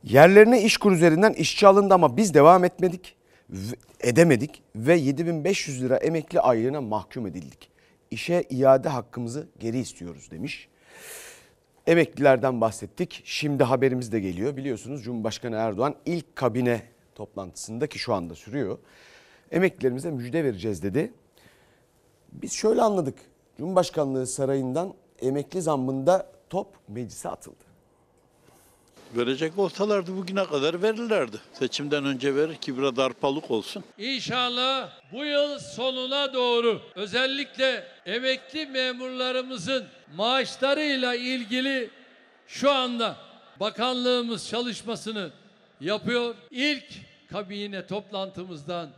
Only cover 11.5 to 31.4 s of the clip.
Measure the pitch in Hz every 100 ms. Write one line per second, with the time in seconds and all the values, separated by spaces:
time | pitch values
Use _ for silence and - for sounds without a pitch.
11.5 | _ _ _ - 170 160 - 139 131 135
12.5 | 123 110 - 101 - 135 - - - 151
13.5 | 139 127 131 131 127 117 110 95 87 120
14.5 | 135 139 110 - 143 110 120 110 - 123
15.5 | 110 113 98 139 - - 170 - - 127
16.5 | 117 123 117 - _ _ - 104 98 92
17.5 | - - 113 143 98 - 101 85 80 -
18.5 | 139 101 131 _ - - - _ _ _
19.5 | 170 185 - 131 123 170 135 120 160 143
20.5 | 95 110 92 98 110 214 - _ _ -
21.5 | _ _ _ _ _ _ _ _ - -
22.5 | - 214 226 220 196 143 - - _ _
23.5 | - 160 185 175 - 139 131 123 - 135
24.5 | 139 131 135 185 - _ _ 131 139 143
25.5 | 180 160 143 127 135 139 185 - - _
26.5 | 180 202 - - 107 113 - - - -
27.5 | - _ _ _ _ _ _ _ _ _
28.5 | _ _ _ _ - - 117 123 135 160
29.5 | 180 190 - 208 202 180 190 180 190 185
30.5 | 147 143 175 214 220 240 208 123 104